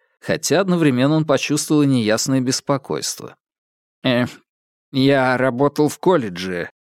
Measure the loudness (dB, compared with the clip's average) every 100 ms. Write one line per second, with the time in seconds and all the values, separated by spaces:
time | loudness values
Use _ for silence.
0 | _ _ -4 -4 0 0 2 2 2 2
1 | 2 2 2 0 0 -4 0 2 4 2
2 | 2 0 0 0 0 -4 -2 -4 -4 -8
3 | -8 -10 -14 -20 _ _ _ _ _ _
4 | -2 -2 -2 -6 _ _ _ _ _ 0
5 | 2 2 2 0 0 0 0 2 0 0
6 | 0 2 0 -6 -6 -6 -8 -12